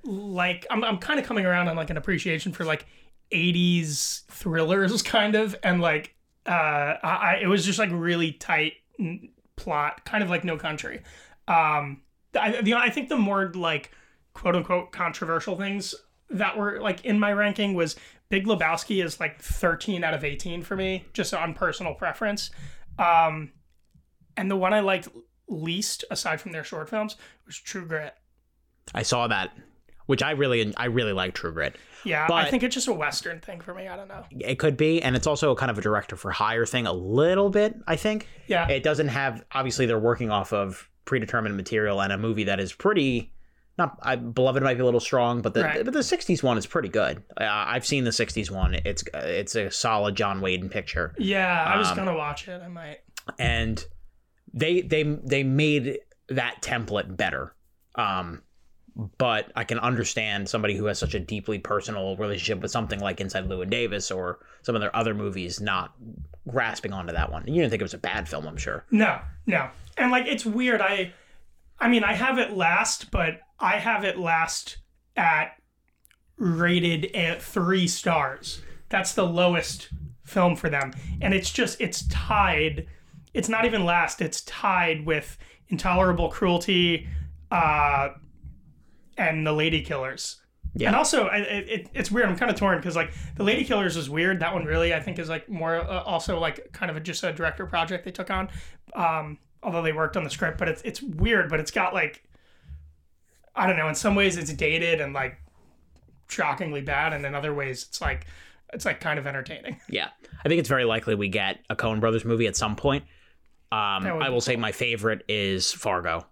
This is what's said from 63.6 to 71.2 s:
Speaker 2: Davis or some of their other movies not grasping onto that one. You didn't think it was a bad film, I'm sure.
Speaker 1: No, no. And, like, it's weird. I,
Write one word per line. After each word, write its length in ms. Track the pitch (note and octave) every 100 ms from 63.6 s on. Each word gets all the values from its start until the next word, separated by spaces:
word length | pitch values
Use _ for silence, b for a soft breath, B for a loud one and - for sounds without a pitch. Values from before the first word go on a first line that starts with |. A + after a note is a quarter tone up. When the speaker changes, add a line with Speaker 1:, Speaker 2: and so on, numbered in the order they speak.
| F#2
Speaker 2:
Davis 420 | A#2 A#2 G2+ -
or 280 | F#2 F2+ F2 B B
some 120 | - A2+
of 60 |
their 120 | G#2
other 200 | F#2 A2+
movies 480 | G#2 G#2 F#2+ F2 F2+
not 320 | G#2 F#2+ F#2 - A2+ - D2 - -
grasping 420 | B2+ A2+ G#2+ G2+
onto 220 | G2 E2+
that 180 | E2 D#2+
one. 160 | D#2 A#2
You 140 | D#3+
didn't 80 | C#3
think 120 | G#2+
it 40 | F#2+
was 80 |
a 40 | -
bad 300 | F#2 G#2 D#2+
film, 180 | D2 D#2
I'm 120 | -
sure. 280 | - - -
Speaker 1:
No, 280 | G#3+ G#3 C#3+ - - -
no. 240 | E3+ C3 - - -
And, 160 | B3
like, 140 | B3 B3
it's 180 | C4 A3+
weird. 360 | G#3+ B3+ A3
I, 320 | G3 G3+ F3+ b